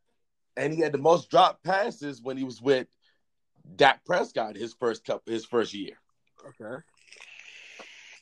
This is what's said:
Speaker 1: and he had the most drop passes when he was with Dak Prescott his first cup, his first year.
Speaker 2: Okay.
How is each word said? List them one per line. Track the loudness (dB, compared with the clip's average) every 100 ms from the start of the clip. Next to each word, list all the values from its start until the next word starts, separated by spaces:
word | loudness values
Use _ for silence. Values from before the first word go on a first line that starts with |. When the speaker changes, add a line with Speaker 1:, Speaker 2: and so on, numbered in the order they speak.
| _ _ _ _ _ -6
Speaker 1:
and | -4
he | 0
had | -2
the | 2
most | 4 2 4
drop | 4 4 2
passes | -2 -2 -2 -6 -12 -10
when | -10 -8
he |
was | -8 -4
with | 0 0 -2 _ _ _ _ _ _ _ -14
Dak | 4 4 4
Prescott | -2 -2 -2 -6 -8 -8
his | -12
first | -4 -4 -4
cup, | -6 -8 -6
his | -8
first | -2 -2 -2
year. | -6 -12 -14 _ _ _ _ -20 -18
Speaker 2:
Okay. | -14 -14 -16 _ _ -20 -20 -20 -20 -20 -20 -20 -20 -20 -20 -12